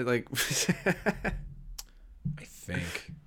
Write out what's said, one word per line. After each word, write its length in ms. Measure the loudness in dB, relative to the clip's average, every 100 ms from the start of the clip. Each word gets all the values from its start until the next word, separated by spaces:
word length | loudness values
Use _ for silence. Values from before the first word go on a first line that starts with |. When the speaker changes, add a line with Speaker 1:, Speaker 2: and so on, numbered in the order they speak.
| 4
Speaker 1:
like, 220 | 4 2
<laughs> 2000 | 0 2 2 4 4 4 4 2 0 -2 -2 -6 -10 -12 -12 -12 -18 -20 -4 -2 -2
Speaker 2:
I 60 |
think. 680 | -8 -14 -4 -2 -2 -4 -8 -14